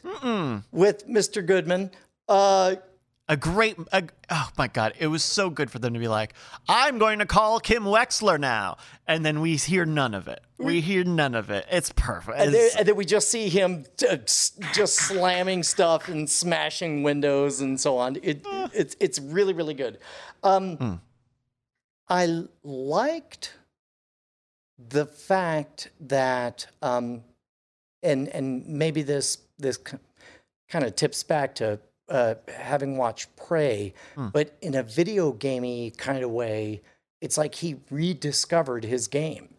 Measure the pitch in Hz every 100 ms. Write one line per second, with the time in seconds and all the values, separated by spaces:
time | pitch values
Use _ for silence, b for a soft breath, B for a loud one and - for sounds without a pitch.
0 | 349 403 254 214 151 107 - - 202 208
1 | - 220 185 214 170 185 160 180 190 B
2 | B _ - 196 196 190 185 190 - _
3 | _ _ - 151 156 185 220 180 165 190
4 | 165 - - 156 135 - 131 - 110 -
5 | 156 156 - - 190 151 131 120 120 117
6 | 117 107 107 B B B - 214 285 240
7 | 214 214 202 170 214 226 - 233 202 214
8 | 233 - 214 156 139 113 95 - B B
9 | - 160 156 151 165 151 - 185 165 151
10 | 131 101 85 - _ - 269 170 160 190
11 | 180 165 143 117 101 101 - 180 170 -
12 | - 92 104 123 - 220 233 240 202 202
13 | 175 208 - 240 208 180 185 175 131 -
14 | 240 165 110 - - - 185 214 196 -
15 | - 196 180 180 185 185 160 - 175 160
16 | - 160 151 - 175 160 151 - 170 147
17 | 147 143 143 139 143 131 135 135 147 127
18 | 127 139 185 147 403 392 370 - 156 -
19 | 175 - 139 170 196 170 160 139 127 104
20 | B B B - 196 190 190 156 120 87
21 | - _ _ _ _ _ _ _ _ _
22 | - 180 175 165 185 _ 143 135 135 170
23 | 277 330 - - - - _ _ _ _
24 | _ _ _ _ _ _ _ _ 117 139
25 | 147 - - 190 175 156 147 - - -
26 | 135 135 127 127 120 - - _ 139 123
27 | 120 120 117 _ _ _ _ _ _ _
28 | 175 135 147 160 135 127 - 147 160 160
29 | 139 143 131 - _ - 135 123 - 139
30 | _ B B B B _ - 170 127 -
31 | 151 - - 156 135 - 113 104 _ _
32 | - 143 117 110 - - 123 139 139 131
33 | 120 - - - - 165 143 104 101 B
34 | B - 117 147 151 - 180 135 117 117
35 | 175 208 160 117 139 127 123 123 117 -
36 | 131 135 123 117 117 107 107 104 b b
37 | _ _ 123 - 151 - 170 131 - 143
38 | 170 170 147 139 - 170 147 120 110 123
39 | - 143 156 123 -